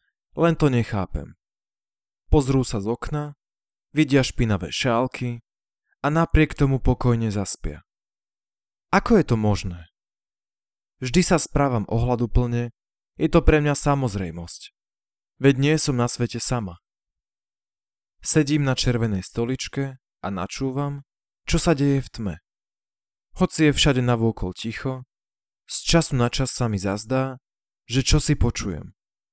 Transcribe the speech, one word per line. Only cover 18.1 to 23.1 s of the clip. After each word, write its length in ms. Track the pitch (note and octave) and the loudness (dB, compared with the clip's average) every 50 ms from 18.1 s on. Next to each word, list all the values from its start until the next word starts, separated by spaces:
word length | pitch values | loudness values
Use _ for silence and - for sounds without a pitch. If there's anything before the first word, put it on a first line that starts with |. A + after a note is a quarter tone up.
| _ _ | _ _
Sedím 400 | - - - D#3 D3 C3+ D3+ D3 | 0 2 2 2 2 2 0 0
na 160 | C#3+ C3+ B2+ - | 0 0 -2 0
červenej 480 | - B2+ A#2+ A2+ A#2 A2 G2+ F#2 - | 0 0 0 0 0 -2 -2 -4 -4
stoličke 720 | - - A#2 A#2 B2 C3 - - - - C#3 C#3 C3+ C3 - | -4 -4 -4 -4 -4 -4 -6 -8 -8 -8 -8 -8 -8 -10 -16
a 300 | _ _ _ _ - - | _ _ _ _ -10 -8
načúvam, 720 | G2+ F2+ F#2 - - - C3+ C3 B2+ C#3 C#3+ C#3+ C#3+ C#3+ - _ _ _ _ _ _ _ _ | -8 -8 -8 -8 -8 -6 -6 -6 -4 -4 -6 -6 -6 -10 -14 _ _ _ _ _ _ _ _
čo 140 | - - E3 | -2 -2 0
sa 160 | - F3 D#3 | 2 2 2
deje 260 | C3+ C#3+ C#3+ C#3 C3+ | 2 2 2 2 0
v 80 | - - | -2 -6
tme. 260 | - A#2 A2 F#2+ D#2+ - _ _ _ _ _ _ _ _ _ _ _ _ _ _ | -10 -8 -8 -8 -8 -10 _ _ _ _ _ _ _ _ _ _ _ _ _ _